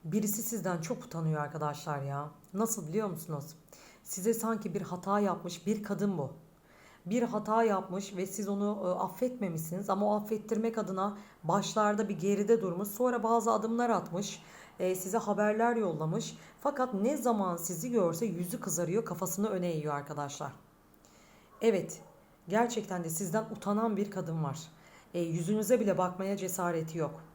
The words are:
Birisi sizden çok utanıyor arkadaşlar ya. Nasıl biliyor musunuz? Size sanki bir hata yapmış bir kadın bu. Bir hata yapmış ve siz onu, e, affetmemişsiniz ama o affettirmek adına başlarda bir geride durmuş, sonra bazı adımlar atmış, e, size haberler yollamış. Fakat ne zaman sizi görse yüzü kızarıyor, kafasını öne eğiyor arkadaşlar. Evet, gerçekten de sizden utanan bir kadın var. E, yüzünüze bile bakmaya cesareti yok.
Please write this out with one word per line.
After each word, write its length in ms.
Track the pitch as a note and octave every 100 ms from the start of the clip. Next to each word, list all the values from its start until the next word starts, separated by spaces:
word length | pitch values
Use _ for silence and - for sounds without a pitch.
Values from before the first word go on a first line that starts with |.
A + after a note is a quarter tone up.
Birisi 380 | D#3+ G3+ G#3 A3
sizden 380 | - A3+ F3+ E3+
çok 240 | D#3+ B3
utanıyor 360 | - E3 D#3+ D3+
arkadaşlar 600 | D3 D3+ D3+ C#3+ E3 C#3+
ya. 280 | C#3 C#3 D3+ - -
Nasıl 340 | F#3+ A3+ A3 D3+
biliyor 200 | F#3+ G#3+
musunuz? 460 | D#3+ - D3+ - - - - - -
Size 320 | - - G3
sanki 400 | A3 A3+ A3 G3
bir 80 | E3
hata 380 | F#3 F3+ F#3+ G3+
yapmış 460 | G3+ E3 F3 - G3+
bir 160 | G#3+
kadın 360 | - G3+ G3+ F3
bu. 120 | C3 - - _ _ - - - F3
Bir 160 | A#3
hata 400 | A#3+ G#3+ G#3 A3+
yapmış 540 | A3+ G3 - F#3 G3 F#3+
ve 100 | F#3+
siz 220 | - G3+
onu, 320 | G3+ G#3 G#3
e, 40 | F3+ F3+
affetmemişsiniz 880 | F#3+ - B3+ B3+ G3 D#3+ D#3+ F3+ G#3
ama 160 | G3 G#3
o 80 |
affettirmek 640 | G#3 G#3 G#3+ - A3 A3+ A3+
adına 400 | F#3 F#3+ G3+ G#3 - -
başlarda 640 | D#3 G3 G3+ A3 G#3 G#3 G#3
bir 100 | F3+
geride 420 | F#3 G3+ G#3 A3+
durmuş, 280 | F#3+ F3 G3+
sonra 340 | - B3+ A#3+
bazı 300 | A3 A#3 A3
adımlar 380 | A3 A3+ A#3 A#3+
atmış, 520 | G3 - E3+ - - - - - -
e, 160 | F#3
size 240 | F#3 F#3+ A3
haberler 580 | G#3+ G3 G#3 G#3+ A#3 A#3
yollamış. 640 | G3 D#3 D#3 G3+ - - - -
Fakat 340 | C#4+ C#4+ B3+
ne 220 | G3+ A3 D4
zaman 400 | A#3+ A3 F#3 E3+
sizi 340 | G3 E3+ B3
görse 360 | A#3+ F3 E3 A#3
yüzü 340 | E3+ F3 B3
kızarıyor, 440 | - D#3 E3 G3
kafasını 440 | A3+ E3+ F3+ F3+ G#3+
öne 180 | F#3+ F3
eğiyor 280 | D#3+ D3+
arkadaşlar. 580 | C#3+ C#3+ D3 C#3+ - D3 - - - - - - - - - - -
Evet, 400 | A3+ G3 D#3+ - - - - - -
gerçekten 560 | G#3 A#3+ A#3 G#3+ F#3
de 60 | E3
sizden 340 | E3 F#3+ G#3
utanan 520 | A3 G#3+ G3 G#3 A3+ G3+
bir 140 | G3+
kadın 340 | F#3+ E3 D#3+
var. 160 | D3 C3+ - - - - -
E, 60 | F3
yüzünüze 600 | E3+ E3 E3 G#3+ G#3 B3
bile 180 | G#3 F3
bakmaya 380 | F3+ F3+ F#3+ G3
cesareti 640 | F#3 E3 F3 E3 D#3+ E3
yok. 220 | D3 - -